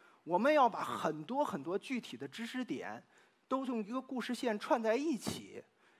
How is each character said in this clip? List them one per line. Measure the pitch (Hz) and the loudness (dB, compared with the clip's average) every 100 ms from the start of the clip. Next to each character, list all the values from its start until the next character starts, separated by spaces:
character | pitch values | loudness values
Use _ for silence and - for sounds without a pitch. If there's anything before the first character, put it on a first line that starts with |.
| - _ | -20 _
我 | 156 175 | 0 4
们 | 269 | 6
要 | 302 240 | 8 6
把 | 165 | 4
很 | - 107 165 156 | -4 -2 -2 -2
多 | 156 269 | -4 -2
很 | 294 143 | 0 -2
多 | 151 196 | -2 -4
具 | - 247 | -2 -6
体 | - - | -6 -10
的 | 139 | -10
知 | - | -10
识 | 226 254 | -8 -6
点 | 233 127 196 214 - _ _ _ - | -4 -4 -6 -10 -14 _ _ _ -4
都 | 269 262 | -4 -2
用 | 233 | -4
一 | 202 | -2
个 | 254 | -6
故 | 254 254 | -4 -6
事 | 214 | -4
线 | 240 247 208 | -2 0 0
串 | - 269 | 2 4
在 | 220 240 | 4 2
一 | 320 233 | 2 0
起， | - - - - - _ _ _ | -2 -6 -10 -14 -16 _ _ _